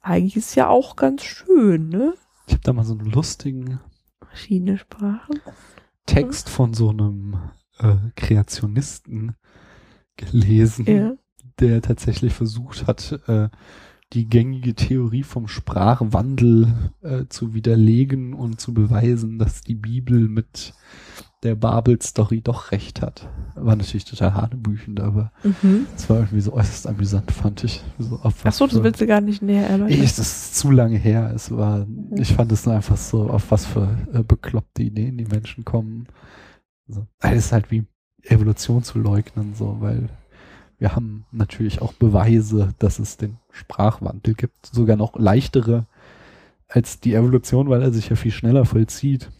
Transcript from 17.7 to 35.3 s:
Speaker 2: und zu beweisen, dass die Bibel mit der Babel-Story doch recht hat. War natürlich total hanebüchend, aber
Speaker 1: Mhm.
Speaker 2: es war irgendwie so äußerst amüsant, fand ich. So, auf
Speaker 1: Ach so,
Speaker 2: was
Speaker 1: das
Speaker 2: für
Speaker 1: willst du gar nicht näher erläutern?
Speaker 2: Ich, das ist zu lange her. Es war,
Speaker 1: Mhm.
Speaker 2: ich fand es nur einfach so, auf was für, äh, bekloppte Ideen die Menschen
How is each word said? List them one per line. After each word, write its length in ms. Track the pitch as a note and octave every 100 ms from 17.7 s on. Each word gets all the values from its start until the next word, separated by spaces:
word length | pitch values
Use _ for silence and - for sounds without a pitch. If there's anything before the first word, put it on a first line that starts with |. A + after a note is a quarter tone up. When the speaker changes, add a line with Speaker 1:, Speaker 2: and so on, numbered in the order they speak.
| A2+ A2 A#2 C3+ C3+ B2+
Speaker 2:
und 280 | C3+ A#2+ A2+
zu 120 | -
beweisen, 680 | A2+ G#2+ G#2+ A#2+ A#2 A2+ A2+
dass 220 | A#2 -
die 120 | -
Bibel 520 | A2+ A2 B2 B2+ A#2+ A2
mit 440 | A2 A2 - - - _ - - - - _
der 140 | A2+
Babel-Story 840 | G#2+ A2+ A2+ A#2 A#2 - - G#2+ A2+
doch 300 | A2+ A#2 -
recht 300 | G2+ - -
hat. 260 | E2 - - - -
War 200 | - A#2
natürlich 300 | G#2+ G2 G#2
total 280 | - - F#2
hanebüchend, 640 | G2 A2+ B2+ A2 G#2+ - G2+
aber 300 | G2 G2+ A2 _
Speaker 1:
Mhm. 440 | G#3 F#3 G3 G3+ C#4
Speaker 2:
es 140 | - -
war 80 | A2
irgendwie 220 | G#2+ G#2
so 120 | G2+
äußerst 340 | A#2+ G2 - -
amüsant, 440 | G2+ G2 G2+ -
fand 320 | - G#2 G#2
ich. 200 | A#2 - - -
So, 160 | A#2 A#2
auf 180 | A#2+ -
Speaker 1:
Ach 80 | -
so, 120 | -
Speaker 2:
was 60 | C#4
Speaker 1:
das 60 | A3+
Speaker 2:
für 60 |
Speaker 1:
willst 180 | A2 A3
du 60 | G#3+
gar 120 | G#3
nicht 220 | G#3 G#3
näher 260 | G3+ G3+ G3
erläutern? 300 | F#3+ G#3 C#3+
Speaker 2:
Ich, 180 | C3+
das 40 | -
ist 360 | G#2+ - -
zu 140 | - C#3+
lange 260 | C3 A#2 G#2+
her. 340 | A2 A2 A2
Es 160 | A2+ -
war, 340 | A#2 G#2 G#2
Speaker 1:
Mhm. 300 | G#2 A#2 - G#3
Speaker 2:
ich 160 | A#2+
fand 180 | - A2+
es 140 | G#2+
nur 100 | A#2+
einfach 200 | A2 - G2+
so, 320 | - A2+ G#2+
auf 200 | G#2 -
was 140 | G#2+
für, 320 | - G#2+ G2 A#2 -
äh, 100 | B2
bekloppte 600 | A2 - - A2+ - -
Ideen 340 | A#2 G#2+ A#2 B2
die 80 |
Menschen 400 | A2